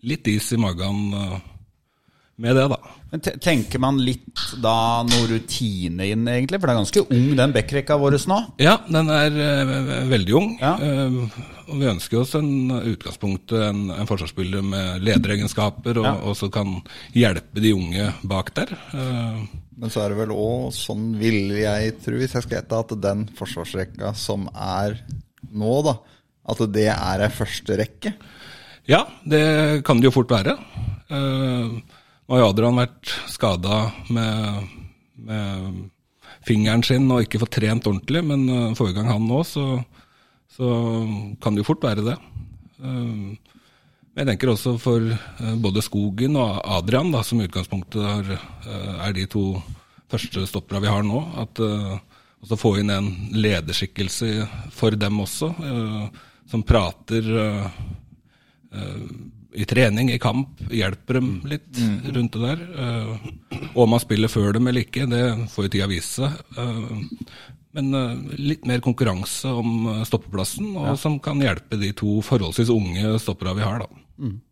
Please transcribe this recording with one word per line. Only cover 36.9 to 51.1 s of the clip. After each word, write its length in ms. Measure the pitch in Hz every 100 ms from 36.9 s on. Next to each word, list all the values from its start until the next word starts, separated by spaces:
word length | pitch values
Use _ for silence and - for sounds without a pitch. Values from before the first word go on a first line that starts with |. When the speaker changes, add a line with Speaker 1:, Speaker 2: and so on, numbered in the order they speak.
| 127 135
Speaker 1:
og 100 | 127
ikke 160 | 110 113
fått 160 | 113 -
trent 260 | 107 113 107
ordentlig, 360 | 95 - 151 165
men, 240 | 143 131
eh, 240 | 127 117 110
forrige 200 | 110 92
gang 120 | 113
han 200 | 107 113
nå, 120 | 127 170
så, 400 | - 139 127 123 - _ _ _ _ _
så 200 | - 123 120 117 113 113 104 104 104
kan 140 | - 104
det 80 |
jo 60 | 104
fort 140 | 156
være 200 | 135 107
det. 140 | 107 151 - - - - - _
Eh, 540 | 131 127 120 110 98 107 _ - _ _ _ _ _ -
men 80 | 139
jeg 20 |
tenker 240 | 131 131
også 240 | 107 - 120
for, 200 | 127 117
eh, 560 | 113 113 - - 113 113
både 280 | 107 98
Skogen 520 | 107 104 101 98 127 147
og 260 | 117 101 -
Adrian, 460 | 95 87 127 175
da, 100 | 139
som 160 | 104 120
i 80 | 98
utgangspunktet 560 | - 92 98 90 110
er, 360 | 104 104 98 95 - - -
eh, 400 | 101 95 90 98
er 60 |
de 120 | 92 95
to 340 | 107 98 95 - - _ - _
første 340 | 117 - - 95
stoppere 340 | - - 98
vi 60 | 104
har 120 | 101
nå, 200 | 104